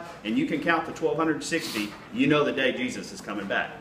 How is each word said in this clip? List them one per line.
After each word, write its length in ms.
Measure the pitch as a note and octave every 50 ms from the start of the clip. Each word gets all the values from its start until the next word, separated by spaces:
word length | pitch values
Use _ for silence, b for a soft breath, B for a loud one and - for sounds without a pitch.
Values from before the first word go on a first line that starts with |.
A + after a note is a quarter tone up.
| B B B B -
and 120 | A2 A2+
you 80 | C3 D#3+
can 160 | - E3+ C#3+
count 260 | - E3+ E3+ D#3+ D#3+
to 60 | - -
twelve 240 | - E3 D3+ D3
hundred 260 | D3+ D#3+ D#3+ D3+ C#3 -
sixty, 480 | - E3+ E3 D#3+ - - A2 G#2 G2+ - - - - G2+
you 140 | A#2 C#3
know 180 | D3 D3 D3 C#3+
the 80 | B2+ A#2
day 200 | C3+ C3 B2+ A2+
Jesus 400 | A2+ B2+ B2 G#2 G2+ F2+ - G#2
is 80 | F#2+
coming 260 | - A2+ G2+ G2+ G2
back. 240 | F#2+ A#2+ G#2+ D#2+ - - -